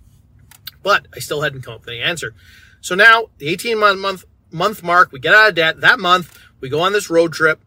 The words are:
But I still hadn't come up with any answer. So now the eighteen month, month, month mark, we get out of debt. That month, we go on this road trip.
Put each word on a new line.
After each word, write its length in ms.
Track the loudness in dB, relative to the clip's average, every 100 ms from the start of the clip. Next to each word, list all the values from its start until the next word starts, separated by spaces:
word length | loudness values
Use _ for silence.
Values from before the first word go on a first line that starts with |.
| _ _ _ _ _ _ -20 -10
But 240 | -2 -2 -2
I 60 | -10
still 220 | -10 -6
hadn't 220 | -6 -8
come 100 | -14
up 80 | -18
with 80 | -16
any 120 | -8
answer. 340 | -8 -6 -10 -14 _ -20 _ _
So 120 | -6
now 360 | 4 6 4 2 _
the 80 | -8
eighteen 320 | -6 -4 0
month, 200 | 0 0
month, 260 | -4 -8 -12 _ _
month 320 | -6 -4 -4
mark, 280 | 0 2 2
we 80 | -2
get 140 | 2
out 160 | 4 4
of 60 | 4
debt. 260 | 0 0
That 180 | 0 2
month, 380 | 2 0 -2 -16 _ _
we 80 | -8
go 120 | -2
on 120 | -2
this 160 | -2 0
road 240 | 2 0
trip. 260 | 2 0 0